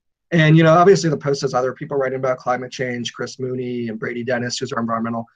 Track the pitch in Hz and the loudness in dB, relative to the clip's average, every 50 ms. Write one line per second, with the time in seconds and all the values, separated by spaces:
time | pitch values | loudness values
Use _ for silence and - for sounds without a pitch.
0 | _ _ _ _ _ - - 170 156 151 156 160 165 160 160 175 175 196 190 - | _ _ _ _ _ -2 2 4 6 6 8 8 8 8 6 8 8 6 6 6
1 | 170 165 143 - - 143 139 - 151 131 - 123 127 131 123 - 147 143 143 139 | 4 -2 -2 -2 -2 -2 -2 -2 -2 -2 -2 -2 -2 -2 -4 -6 -10 -6 -4 -2
2 | 131 131 131 131 131 131 127 127 - 127 127 123 127 123 - - 131 127 123 123 | -2 -2 -4 -4 -2 -4 -4 -4 -2 -4 -4 -4 -4 -8 -8 -6 -6 -6 -6 -6
3 | 117 - - - 127 120 - - 127 127 127 127 127 123 123 120 117 113 107 110 | -8 -8 -8 -10 -10 -10 -10 -8 -8 -6 -6 -6 -6 -6 -6 -6 -6 -6 -6 -6
4 | - 120 120 120 117 123 127 120 117 123 - - 131 113 139 117 117 113 113 113 | -8 -8 -8 -6 -4 -4 -4 -4 -4 -4 -6 -6 -8 -6 -6 -4 -4 -4 -4 -4
5 | 113 113 117 117 113 _ _ | -4 -4 -6 -6 -8 _ _